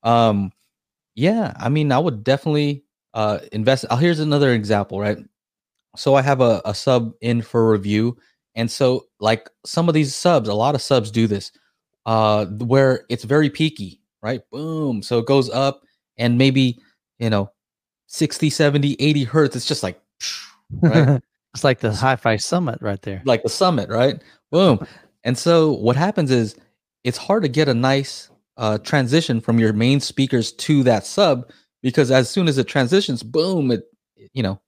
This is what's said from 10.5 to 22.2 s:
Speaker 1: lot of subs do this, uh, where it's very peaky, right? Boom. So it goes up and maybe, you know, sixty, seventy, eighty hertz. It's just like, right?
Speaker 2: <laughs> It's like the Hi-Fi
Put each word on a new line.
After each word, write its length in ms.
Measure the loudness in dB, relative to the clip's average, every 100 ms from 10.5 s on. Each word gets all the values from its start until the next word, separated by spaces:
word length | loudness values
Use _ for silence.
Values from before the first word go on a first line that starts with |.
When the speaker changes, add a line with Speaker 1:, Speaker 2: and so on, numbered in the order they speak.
Speaker 1:
lot 200 | 0 0
of 60 | -2
subs 280 | 0 0 0
do 160 | 0 0
this, 260 | -2 -8 _ _ _ _ _ -2
uh, 400 | 0 2 0 -2
where 580 | -6 0 2 2 0 -4
it's 160 | -10
very 260 | -2 0 0
peaky, 500 | 0 -4 -4 -14 -14 _ _
right? 180 | -8 -8 _
Boom. 520 | -12 -10 -6 -4 -6
So 160 | -4 -4
it 80 | 2
goes 240 | 2 2
up 320 | 0 -2 -4 _ _ _ _
and 200 | 0 2
maybe, 400 | 4 4 0 -2 _ _ _ _
you 100 | -2
know, 200 | -2 -2 _ _ _ _ _ _
sixty, 420 | -4 -4 0 -2
seventy, 460 | 0 0 2 -2 0
eighty 260 | 0 0
hertz. 320 | 0 0 0 -2
It's 100 | -6
just 160 | -6
like, 180 | -6 -8 _ _ -12 -12 -16 _ _ -2
right? 380 | 2 4 4 2 -2
Speaker 2:
<laughs> 280 | _ _
It's 100 | -2
like 160 | 0 0
the 120 | -2
Hi-Fi 420 | 0 0 0